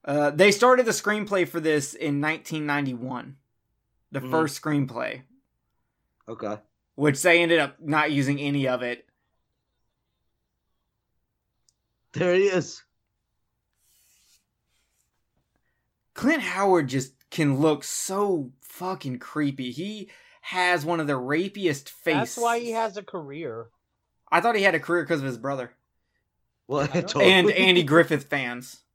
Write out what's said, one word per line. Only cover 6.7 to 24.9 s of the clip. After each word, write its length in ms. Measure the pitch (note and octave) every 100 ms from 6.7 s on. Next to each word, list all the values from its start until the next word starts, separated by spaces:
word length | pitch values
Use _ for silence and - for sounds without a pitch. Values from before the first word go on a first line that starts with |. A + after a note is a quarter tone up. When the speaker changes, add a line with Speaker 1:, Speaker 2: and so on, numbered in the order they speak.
| _ _
Speaker 1:
Which 260 | - D3 C#3
they 200 | F3+ E3+
ended 180 | E3+ E3
up 180 | C#3+ -
not 320 | D#3 D3+ D3+
using 260 | C#3+ C3+ C#3+
any 280 | C#3+ C#3 C3
of 140 | B2+
it. 240 | A#2+ A#2+ _ _ _ _ _ _ _ _ _ _ _ _ _ _ _ _ _ _ _ _ _ _ _ _ _ _ _ _ _ _ _
Speaker 2:
There 240 | C#3 F3+
he 80 | F#3
is. 400 | G3+ F#3 - - _ _ _ _ _ _ _ _ _ _ _ _ _ _ _ _ _ _ _ _ _ _ _ _ _ _ _ _ _ _ _ _ _
Speaker 1:
Clint 300 | - C4 D#4+
Howard 460 | G#3 F3+ G3+ F3+ C3+
just 240 | C3+ C3 _ _
can 280 | - D3 C3+
look 240 | D#3 D3
so 680 | - - - G3 G3+ F3 B2+ _
fucking 580 | - - F3+ F#3 C#3 B2
creepy. 520 | - D3+ D3 C3+ B2
He 380 | A#2+ G3 G#3+ F#3+ - - _
has 440 | - F#3 F3+ F3
one 140 | D3+ E3+
of 80 | D3
the 60 |
rapiest 760 | C3+ B2 D#3 G3 G3+ F3+ C#3 -
faces. 460 | - - D#3+ A3+
Speaker 3:
That's 20 | -
why 220 | A#3 A#3
he 120 | A#3+
has 260 | A3+ A3 G3
a 60 |
career. 640 | G3 F3+ C#3+ C#3+ D3 A2+ A2+ _ _ _ _ _ _
Speaker 1:
I 100 | E3+
thought 140 | A#3
he 80 | A3
had 120 | G3
a 40 | D#3+
career 260 | -